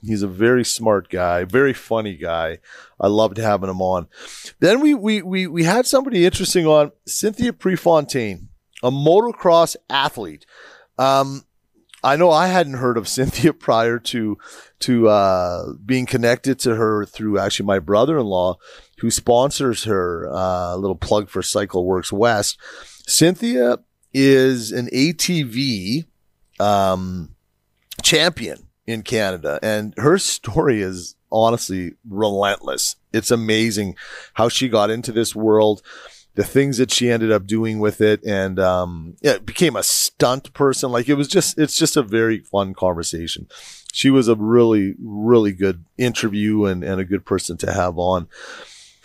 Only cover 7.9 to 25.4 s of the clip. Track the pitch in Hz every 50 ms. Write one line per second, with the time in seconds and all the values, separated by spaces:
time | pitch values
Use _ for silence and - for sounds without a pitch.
7.9 | 170 156 147 - - 139 117 104 95 85 - - - _ _ _ _ - - 123
8.9 | 131 139 143 156 165 202 226 240 220 - - 190 165 170 170 156 - - _ _
9.9 | - 139 135 254 - - 107 85 76 76 _ _ _ - - - - - _ _
10.9 | _ - 123 135 135 135 139 139 139 139 - _ _ _ _ _ _ _ _ _
11.9 | - _ - 127 139 151 175 180 160 151 175 185 185 185 175 143 135 127 123 123
12.9 | 120 113 101 - - - 131 139 - - 120 175 143 _ - - 123 113 113 117
13.9 | 117 120 - - - 123 110 107 101 - - - - - - _ _ _ - -
14.9 | 127 117 113 107 104 104 98 95 92 92 90 90 87 87 85 - - - 101 101
15.9 | 127 131 127 117 - 123 117 117 120 123 _ 135 131 - - 127 113 110 113 110
16.9 | 110 107 101 95 _ - 110 107 101 98 95 101 - - 101 101 98 98 82 76
17.9 | 101 104 120 143 165 151 123 104 95 90 90 92 87 _ _ - - - - _
18.9 | _ - - 117 107 - - - 120 120 127 143 139 - 143 131 113 - - 110
19.9 | 107 98 90 90 87 85 85 82 67 87 92 92 92 90 90 87 90 92 98 101
20.9 | 95 82 - - 110 104 104 98 - 95 90 - - 104 104 98 - 92 90 90
21.9 | 92 92 85 - - 101 110 120 117 104 104 - - _ - - - - - -
22.9 | - - _ - - - 151 165 185 - - 233 240 254 240 240 - - _ _
23.9 | _ _ _ _ _ 135 135 139 135 135 131 131 131 123 117 110 104 123 123 120
24.9 | - 123 135 160 175 - - - 180 165